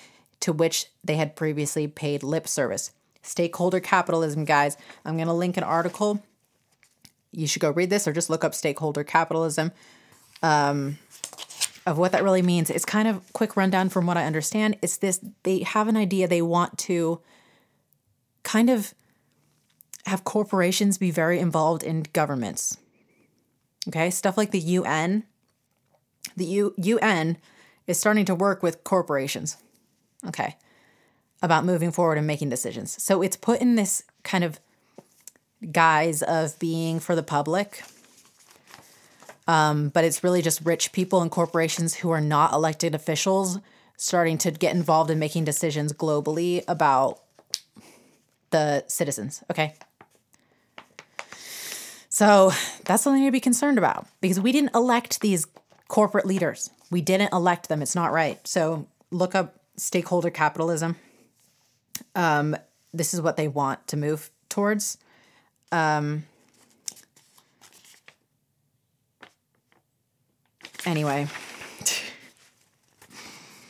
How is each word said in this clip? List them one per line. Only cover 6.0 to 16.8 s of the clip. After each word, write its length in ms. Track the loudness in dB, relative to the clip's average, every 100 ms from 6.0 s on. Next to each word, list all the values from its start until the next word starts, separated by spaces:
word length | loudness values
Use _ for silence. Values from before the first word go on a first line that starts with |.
| -2 -4 -8 _ _ _ _ _ _ _ -20 _ _
You 160 | -8 -4
should 140 | 0
go 100 | 0
read 180 | 0 0
this 160 | 0 0
or 60 |
just 180 | -2 -2
look 140 | 0
up 100 | -2
stakeholder 520 | -2 -4 -2 -4 -4 0
capitalism. 680 | 0 2 0 -2 0 -2 -4 -20 -20 _ _ _ -2
Um, 540 | 2 4 4 0 -4 -8 _ -16 -16 -16 -16 -8 -8 -6 -4
of 120 | 0
what 140 | 2
that 120 | 2
really 180 | 2 2
means. 280 | 4 2 0
It's 160 | -2 -2
kind 220 | 0 0
of 140 | -2 -6
quick 240 | -4 -4 0
rundown 320 | 2 2 0
from 180 | 0 0
what 100 | 0
I 80 | 0
understand. 520 | -2 -2 0 0 0
It's 160 | -4 -2
this, 240 | -2 -4 -8 -10
they 160 | -4 -2
have 240 | -2 -2 0
an 100 | 2
idea 300 | 0 0 2
they 140 | 2
want 360 | 2 2 0
to 420 | -2